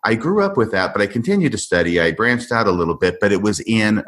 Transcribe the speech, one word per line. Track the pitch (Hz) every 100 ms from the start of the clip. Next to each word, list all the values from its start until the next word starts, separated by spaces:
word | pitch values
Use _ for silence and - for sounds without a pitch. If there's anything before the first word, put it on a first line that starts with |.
I | -
grew | 113 135 208
up | 196 -
with | 110
that, | 98 90
but | 104
I | 101
continued | 120 117 202 160
to | 104
study. | - 87 87 85
I | 82
branched | 82 113 123 120
out | 117 110
a |
little | 90 85 80
bit, | 92 -
but | 104
it | 98
was | 104 101
in | - 113 107 107